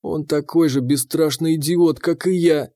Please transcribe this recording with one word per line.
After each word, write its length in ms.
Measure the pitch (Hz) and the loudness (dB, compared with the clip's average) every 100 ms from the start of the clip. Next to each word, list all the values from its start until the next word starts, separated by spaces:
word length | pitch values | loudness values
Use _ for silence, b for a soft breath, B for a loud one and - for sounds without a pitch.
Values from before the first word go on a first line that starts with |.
Он 240 | - 160 151 | -6 -6 -4
такой 420 | 151 147 165 160 | -4 0 2 2
же 140 | 135 | 0
бесстрашный 720 | 123 143 - 156 156 - 160 160 | 0 -2 -2 0 0 0 -2 -2
идиот, 440 | 147 175 170 151 | 0 2 2 2
как 280 | - 165 185 | -4 -2 -2
и 60 | |
я. 380 | 185 170 151 120 | 2 2 2 -2